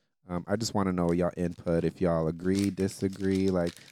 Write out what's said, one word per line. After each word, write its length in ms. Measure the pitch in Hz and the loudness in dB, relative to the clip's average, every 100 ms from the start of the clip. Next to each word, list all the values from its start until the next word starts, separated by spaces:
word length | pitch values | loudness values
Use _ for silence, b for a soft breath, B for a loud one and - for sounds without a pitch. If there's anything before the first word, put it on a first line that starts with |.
| _ _ 92 | _ _ -8
um, 160 | 87 - | -6 -2
I 100 | 104 | -2
just 180 | 113 | 0
wanna 180 | 104 95 | 0 0
know 200 | 90 85 | 2 2
y'all 200 | 87 87 - | 2 0 -2
input, 480 | 87 87 87 82 | -4 -4 0 0
if 160 | 82 - | 0 0
y'all 280 | 90 82 80 | 0 2 0
agree, 420 | 85 90 98 101 | -2 0 2 0
disagree. 800 | 92 95 - 98 98 98 95 95 | 0 -4 -2 -4 -2 0 2 2
Like, 260 | 92 87 - - | 2 0 -4 -16